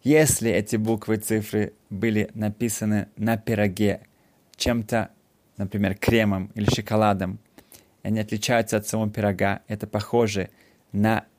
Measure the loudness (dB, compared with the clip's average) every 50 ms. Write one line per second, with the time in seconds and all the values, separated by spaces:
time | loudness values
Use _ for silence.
0 | _ 4 6 6 6 4 2 0 0 0 0 0 0 0 -2 -2 0 0 -2 -2
1 | 0 -2 -2 -2 0 -2 -2 -2 -2 -2 -2 -2 -2 -2 -6 _ _ _ -6 -4
2 | -2 0 0 0 -2 -2 -4 -4 -4 -4 -2 _ -4 -4 -2 -2 -2 0 0 0
3 | -2 -4 _ -4 -2 0 0 -2 -2 -2 0 2 0 0 2 2 2 2 2 -2
4 | -8 _ _ _ _ _ _ _ _ _ -10 -4 -2 0 0 0 -2 -2 -2 -2
5 | -2 -4 _ _ _ _ _ _ _ _ _ -8 -6 -4 -2 0 0 0 0 0
6 | 0 2 4 4 4 2 0 0 -4 -6 -6 -2 0 0 0 0 -2 0 2 4
7 | 4 4 2 0 -2 -6 -6 -10 _ _ _ -20 _ _ -20 -20 _ _ _ _
8 | -4 -2 -2 -2 -2 -4 -4 -4 0 2 2 2 2 2 -2 -2 -2 -2 -4 -2
9 | -2 -2 -2 0 0 0 2 2 0 -2 -2 -4 _ -10 -8 -8 -8 -6 -6 -6
10 | -4 0 2 2 2 2 0 -4 -6 -6 _ _ _ _ _ _ _ _ -2 0
11 | 2 2 2 0 -4 _ _